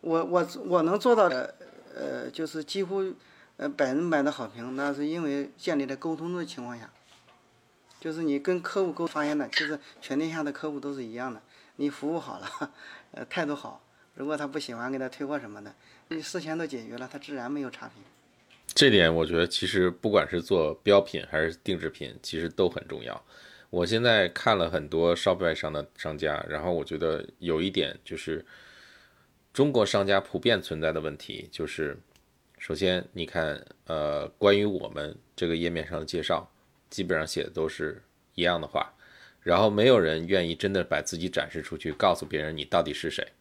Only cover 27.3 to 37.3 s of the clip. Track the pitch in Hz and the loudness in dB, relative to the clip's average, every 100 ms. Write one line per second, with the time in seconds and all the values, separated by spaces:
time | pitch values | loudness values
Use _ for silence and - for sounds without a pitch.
27.3 | - 85 80 92 95 73 - - 80 - | -8 -2 0 2 0 -2 -4 -12 -10 -6
28.3 | 80 - - - - - - _ _ _ | -6 -8 -20 -20 -20 -20 -20 _ _ _
29.3 | _ _ - 143 127 104 107 98 98 - | _ _ 2 4 6 4 4 4 2 2
30.3 | 90 98 110 90 80 80 80 78 73 - | -2 2 2 0 -2 0 0 -4 -8 -12
31.3 | - 87 - - - 76 69 - _ _ | -14 -14 -8 -8 -4 -6 -6 -16 _ _
32.3 | _ _ _ - 80 95 90 - - 82 | _ _ _ -8 -2 2 0 -2 -8 -6
33.3 | 87 80 71 65 - _ 80 76 73 73 | -2 -2 -4 -10 -20 _ -2 0 -2 -4
34.3 | _ 101 101 104 95 - - 73 - _ | _ 6 6 4 0 -6 -6 -8 -10 _
35.3 | - 85 82 85 85 78 80 78 87 - | -4 0 0 0 -2 -4 -6 -4 -4 0
36.3 | 85 - _ _ _ _ - 87 85 80 | -2 -2 _ _ _ _ -6 0 0 0